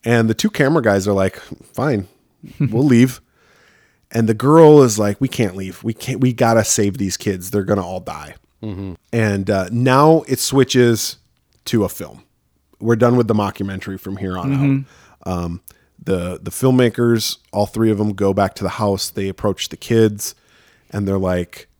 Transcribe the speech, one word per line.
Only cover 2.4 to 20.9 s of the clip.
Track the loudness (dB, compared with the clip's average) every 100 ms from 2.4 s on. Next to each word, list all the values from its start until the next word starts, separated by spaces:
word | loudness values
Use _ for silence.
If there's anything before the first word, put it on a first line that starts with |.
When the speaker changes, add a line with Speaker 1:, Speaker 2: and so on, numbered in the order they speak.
| -20 -6
Speaker 1:
we'll | -2 0
leave." | 4 6 4 0 _ _ _ _ _ _ _ _ _
And | -2 0
the |
girl | 0 4 8 10 10
is | 6 2
like, | -2 -2
"We | -4
can't | -2 -4 -4
leave. | -12 -8
We | -8
can't, | -8 -8 -2
we | -2
gotta | 2 2 2
save | 2 0 -2 -2
these | -6 -4
kids. | -6 -6 -4
They're | -4
gonna | -2 -2 -2
all | -10
die." | -10 -14 -16 -20 _ _
Speaker 3:
Mm-hmm. | -14 -12 -12 -14 _
Speaker 1:
And, | -2 0 -2 -2
uh, | -2 -2
now | -2 2 4 6 4 0
it | -4
switches | 0 0 2 4 4 2 -4 -10 _ _ _ _ -4
to | -2
a | -2
film. | -6 -16 -18 _ _ _ _ _ _
We're | -2 2
done | 2 2
with | 2
the |
mockumentary | 0 -2 -6 -8 -8 -10 -12
from | -12 -8
here | -8 -6
on | -4
Speaker 2:
Mm-hmm. | -2 0 0 -4 _ _ _ -8
Speaker 1:
out. | -6
Um, | -6 -10 -16 _ _ _
the, | -4 -4 -4 -8
the | -12
filmmakers, | -4 0 2 2 0 0 0 -2 -10 _
all | -4 -4
three | 0 0
of | 0
them, | -2
go | -2 -2
back | 0 -2 -2
to |
the | -8
house. | -4 -2 -2 -6
They | -6 -8
approach | -4 -6 -4 -10
the | -12
kids, | 0 4 4 0 -12 -14 _ _ _ _ _